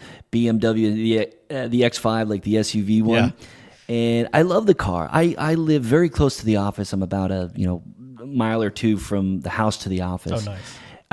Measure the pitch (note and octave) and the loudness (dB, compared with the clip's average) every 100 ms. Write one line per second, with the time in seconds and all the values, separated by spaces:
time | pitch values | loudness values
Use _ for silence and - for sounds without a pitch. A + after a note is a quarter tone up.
0 | - - - A#2 A#2 A2+ A2+ A2 A2 G#2+ | -12 -20 -4 0 2 2 2 2 2 2
1 | A2+ A2 G#2 - - C#3 A#2+ A#2+ A#2 - | 2 2 0 -6 -10 -8 -2 2 2 2
2 | A#2 A2+ A2 G2+ G#2 G#2+ G#2+ A2+ G2+ A2 | -2 0 0 -2 0 0 0 -2 2 2
3 | A2 A#2 A#2+ - - - - - - A#2 | 4 2 2 -2 -14 -20 -20 -16 -6 -2
4 | A#2 A#2 A#2 D3 F3 F#3 G#3+ F3+ G2+ F2 | 0 0 0 2 2 2 4 2 2 -2
5 | D#2+ - E3+ - D3+ E3 D#3 D3+ A#2 C3 | 0 2 2 0 0 0 2 2 2 2
6 | E3+ - C#3+ - A2 G#2+ G2+ G2+ G2 G2 | 2 2 0 0 0 2 0 -4 -4 -4
7 | F#2 G2 F#2+ F#2+ F2+ - F#2 F2 - - | -2 -2 -2 -2 -4 -2 -2 -2 -6 -20
8 | C3 B2 B2+ C#3 A2+ A2+ G#2+ - A2+ G#2 | -20 -18 -6 -2 0 0 0 0 0 0
9 | - G2+ F#2+ F#2+ F2+ - G#2+ - - F#2 | 0 -2 0 -2 -4 -2 0 -2 -4 -2
10 | F2+ F2+ - A#2+ G#2 F#2+ - - - - | -2 -4 -4 -6 -6 -10 -14 -18 -20 -14
11 | - | -2